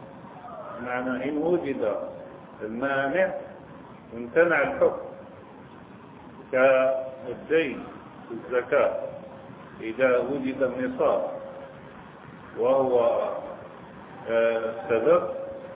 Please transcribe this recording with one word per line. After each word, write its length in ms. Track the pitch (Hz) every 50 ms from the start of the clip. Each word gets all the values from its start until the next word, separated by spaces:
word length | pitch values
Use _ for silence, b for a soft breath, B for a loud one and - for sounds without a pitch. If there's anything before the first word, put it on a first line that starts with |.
| - - - - - - - - - - - - - - - - 120
معنى 420 | 123 123 127 127 127 127 127 131 139
إن 80 | 151
وجد 580 | 147 156 170 180 165 147 143 135 120 117 107 98 - - - - - - - - - - - - - 107
المانع 720 | 107 113 117 131 139 139 135 135 139 143 180 190 190 180 - - - - - - - - - - - - - - - -
امتنع 460 | 117 120 120 - 160 170 175 165 147 139
الحكم، 380 | 127 - - 175 156 - - - - - - - - - - - - - - - - - - - - - - - - - - - - - - - - -
كالدين 1300 | 127 131 135 135 131 131 127 127 - - - - - - 131 117 107 101 - 147 160 165 139 110 98 - - - - - - - - - -
في 60 | 117
الزكاة 600 | 113 - - 123 123 120 - 143 139 113 - - - - - - - - - - - - - - - - - - -
إذا 380 | - 110 110 113 131 131 127 123
وجد 440 | 120 123 139 139 127 131 127 - 135
النصاب 680 | 127 123 127 127 127 127 - 156 135 107 - - - - - - - - - - - - - - - - - - - - - - - - - - - - 107
وهو 720 | 110 123 135 135 135 127 123 120 117 117 113 - - - - - - - - - - - - - - - - - - - - - - 110
آه، 280 | 113 113 113 117 113 113
السبب 640 | 110 113 - - - - 120 113 113 143 170 175 - - - - - - - - - - -